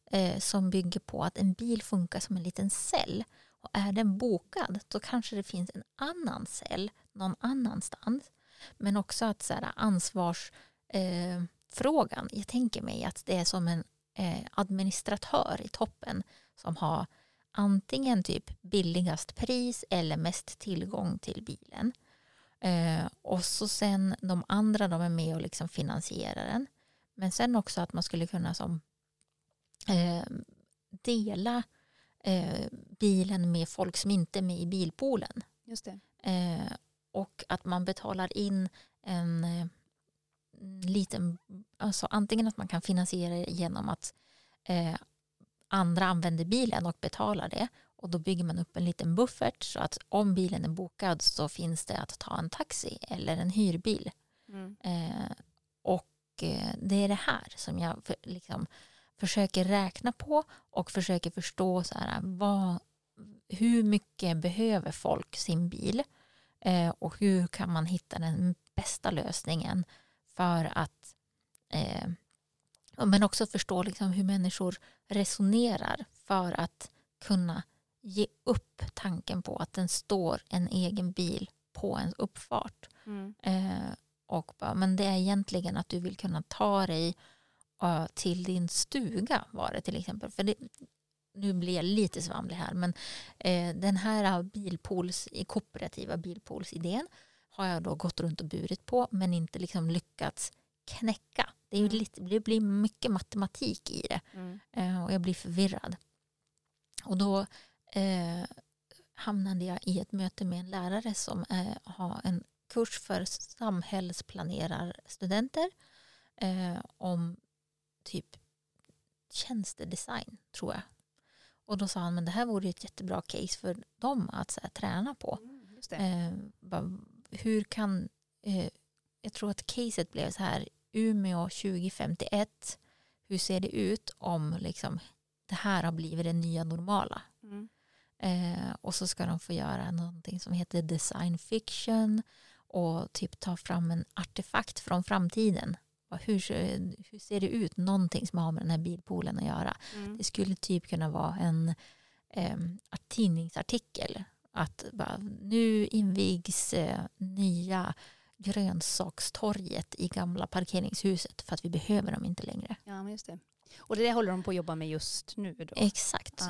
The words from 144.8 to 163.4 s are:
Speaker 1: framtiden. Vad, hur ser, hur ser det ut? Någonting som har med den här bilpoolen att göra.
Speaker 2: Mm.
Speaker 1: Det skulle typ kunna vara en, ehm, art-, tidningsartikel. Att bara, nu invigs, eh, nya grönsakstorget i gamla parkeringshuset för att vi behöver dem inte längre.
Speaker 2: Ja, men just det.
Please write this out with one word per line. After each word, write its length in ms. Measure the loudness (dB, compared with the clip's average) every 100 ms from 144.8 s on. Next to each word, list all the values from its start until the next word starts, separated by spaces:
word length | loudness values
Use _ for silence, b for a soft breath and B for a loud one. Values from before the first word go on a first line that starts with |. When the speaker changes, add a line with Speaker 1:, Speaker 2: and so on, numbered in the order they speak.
| 0 0
Speaker 1:
framtiden. 760 | 2 2 2 4 4 4 0 -6 _ _ _
Vad, 120 | -6
hur 180 | 0 0
ser, 560 | 2 0 0 0 -2 -6 -14
hur 100 | -18
ser 200 | -4 0
det 100 | 0
ut? 280 | 2 0 0
Någonting 500 | 4 4 4 2 0
som 120 | 0
har 120 | 0
med 120 | 0
den 80 | 0
här 60 | 0
bilpoolen 600 | 0 -6 -4 -4 -2 -2
att 60 | -2
göra. 320 | 0 -2 -4 B -10
Speaker 2:
Mm. 220 | -8 -6
Speaker 1:
Det 60 |
skulle 320 | -4 0 0 0
typ 320 | 0 0 0
kunna 220 | -2 0
vara 280 | 0 0 0
en, 340 | 2 4 2 0 B B B B _
ehm, 500 | -4 -2 -2 -4 -6 -10
art-, 180 | -14 -6
tidningsartikel. 1160 | 2 4 4 0 -4 -2 -2 -4 -8 -6 -6 -12 _ _
Att 340 | -4 -4 -4 -10
bara, 260 | -6 -6 -6 -8 -8
nu 460 | 0 4 6 4 4
invigs, 880 | 4 4 4 4 2 0 -2 0
eh, 260 | 0 0 0 -4 -6
nya 760 | -6 2 2 2 0 0 -2 B B B B -6
grönsakstorget 1600 | -2 2 2 0 0 0 -2 -4 -6 -2 0 0 -2 -6 -6 -4
i 100 | -4
gamla 400 | -2 -2 -2 -2
parkeringshuset 960 | -2 0 0 -2 0 2 0 -2 -10
för 120 | -6
att 120 | -6 -2
vi 40 |
behöver 420 | -2 2 2 2
dem 140 | 0 -2
inte 180 | -4
längre. 320 | -4 -6 -8 -10
Speaker 2:
Ja, 200 | -10 -10
men 80 | -8
just 140 | -10 -12
det. 140 | -14